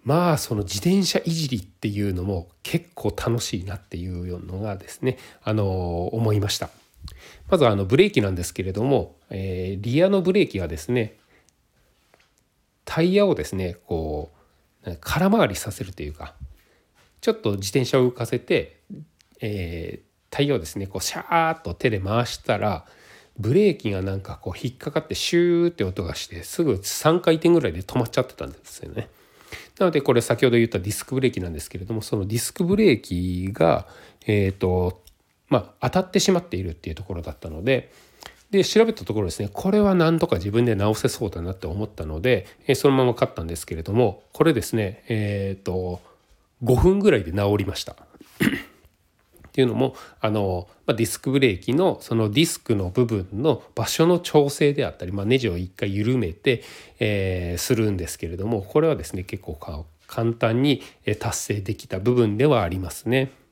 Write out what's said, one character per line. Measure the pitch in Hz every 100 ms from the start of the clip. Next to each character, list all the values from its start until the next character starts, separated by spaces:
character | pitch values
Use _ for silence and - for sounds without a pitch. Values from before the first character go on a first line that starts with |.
ま | - 156 175
あ、 | 151
そ | -
の | 107
自 | 95 -
転 | 175 196
車 | 185 -
い | -
じ | 165 147
り | 120
っ | -
て | _ 107
い | 101
う | 101
の | 90
も | 92 95 85 _
結 | - 165 -
構 | - 104 -
楽 | - 120
し | - 104
い |
な | 92 101
っ |
て | _ 85
い | 92
う | 90 90 90 87
の | 92
が | 107 98
で | -
す | -
ね、 | 127 127 - -
あ | -
の、 | 107 98 92 87 85 90
思 | 113 113
い | 104
ま | 101
し | -
た。 | 92 _ _ _ - - - - -
ま | 185
ず、 | 127
あ | 101
の、 | 95
ブ | 123
レ | 202
ー |
キ | 143
な | 101
ん | 90
で |
す | 87
け | -
れ | 92
ど | 95
も、 | 127 131 - _ _
え | 95 95 92 92 98
ー、 |
リ | 113 135
ア | 185
の | 196
ブ | 175
レ | 185
ー | -
キ | 98
が | 87
で | 82
す | -
ね、 | 123 110 - _ _ _ _ _ _ _ _ _ _ _ _ _ _ _ _
タ | - -
イ | 175 196
ヤ | 202
を |
で | 143 -
す | 95
ね、 | 92 85 -
こ | 85 78 76 73 _ _ _ _ _ -
う、 | 87
空 | - 151 185
回 | 220 139
り | 95
さ | -
せ | - 92
る |
と | -
い | 73
う |
か、 | - - - - - _ _ _ _ _ _
ち | -
ょ |
っ | 220
と | -
自 | 101 98
転 | 139 123
車 | 135
を | 127
浮 |
か | - 117
せ | 127
て、 | - 156 82 _ _ 202 151 _ _ _
え | 110 104 85 85 78 -
ー、 | _ _ _
タ | -
イ | 143
ヤ | 127
を |
で | 82
す | 104
ね、 | 98
こ | 98
う、 |
シ | - 165
ャ | -
ー | 170 160 165
ッ |
と | -
手 | 87 131
で | 104
回 | 95 113 120
し | -
た | - 104
ら、 | 104 82 - - - - _ -
ブ | 107
レ | 156 208
ー | 156
キ | 110
が | 98
な | 95 98
ん |
か | 95 -
こ | -
う | 90
引 | 123
っ | -
か | -
か | 156
っ | -
て | 196
シ | - 175
ュ | 175 170 170
ー |
っ |
て | 170 95
音 | 92
が | 90
し | - -
て、 | 85
す | - -
ぐ | 160 95
三 | - - 151 175
回 | 175 160
転 | 170
ぐ | 170
ら | 120
い |
で | 82
止 | - -
ま |
っ | 113
ち | -
ゃ |
っ | -
て |
た | - 82
ん |
で | 85
す | - -
よ | -
ね。 | 78 - _ _ _ - - - -
な | 190
の |
で、 | 156
こ | -
れ | 120
先 | - 113
ほ | 127
ど | 117
言 | 113
っ |
た | 95
デ | 92
ィ |
ス | - -
ク | 131
ブ |
レ | 127
ー |
キ | -
な | 90
ん |
で | 82
す | -
け | 92
れ | 95
ど |
も、 | 113
そ | - 110
の | 95
デ | 113
ィ |
ス | -
ク | -
ブ | 175 202
レ | 214
ー | 117
キ | - 90 92 90 95
が、 | 107 82 - - - - _ -
え | 104 98
ー |
と、 | 95 95 92 90 - - _ _ _ _
ま | 120 - _
あ、 | 127
当 | 185
た | 185
っ |
て | 196
し | -
ま | 180
っ |
て | 175 90
い |
る | 92
っ |
て | 80 -
い |
う | 80
と |
こ | - 90
ろ |
だ | 80
っ | -
た | 85
の | 78
で、 | 107 135 - - _ _ - _ _
で、 | 196
調 | - 214 226
べ |
た | 220
と | -
こ | 107
ろ | 92
で |
す | -
ね、 | 101
こ | - 190
れ | 208
は | 202 180
な | 160
ん | 165
と | 165
か | 95
自 | 98
分 | 110
で | 123 101
直 | 104
せ | 110 120
そ | - 104
う |
だ | 85
な | 85
っ | 92
て | 90
思 | 95 107
っ |
た | - 78
の | 78
で、 | 117 113 - - -
え |
ー、 | 131
そ | 147
の | 131
ま | 127
ま | 117
買 | 127
っ |
た | -
ん | 82
で | 85
す | -
け | 80
れ |
ど | 85
も、 | 107 113 - _
こ | -
れ | 160
で | 127
す | - 113
ね、 | 101 - -
え | 110 104 101 98 95
ー |
と、 | - 92 90 87 - _ _ _ _ _
五 | 120 127
分 | 180 196
ぐ | 202
ら | 131
い |
で | 82
直 | 92 101 104
り | 95
ま | -
し |
た。 | - - - - - -
<clears throat> | - - - _ _ _ _ _ _ _ -
っ | -
て |
い | 131
う |
の | 113
も、 | 131 - - _
あ | 110
の、 | 107 98 90 92 _ -
ま | 110
あ、 |
デ |
ィ | 113
ス | -
ク | -
ブ | 135
レ | 131
ー | 92
キ | - 135
の | 185 113
そ | - 113
の | 107
デ | 107
ィ | 165
ス | -
ク | - 107
の | 90
部 | 95 120
分 | 107 90
の | 98 156 120 - -
場 | 110
所 | - 165
の | 175
調 | 175 151 143
整 | - 147
で | 143
あ | 101
っ | -
た | 90
り、 |
ま | 98
あ、 | 98
ネ | 131
ジ | 117
を | 87
一 | 92 -
回 | 104 98
緩 | 107 127
め | 92
て、 | - 143 117 - - - _
え | 110 104 95 92 87 87
ー、 |
す | - 117
る | 107
ん | 95
で | 85
す | -
け | 82
れ | 87
ど | 101
も、 | 113
こ | 95 151
れ | 160
は | 139
で |
す | 78 95
ね、 |
結 | 95 98
構 | -
か-、 | 80 - 76 78 _ _
簡 | - 117
単 | 117 117 117
に、 | 143 120 - _ -
え |
ー、 | 104
達 | 113 -
成 | - 101
で | 95 104
き | -
た | 95
部 | 104 123
分 | 110 104
で | 143
は | 123
あ | 87
り | 95
ま | 92
す | - -
ね。 | 131 131 - _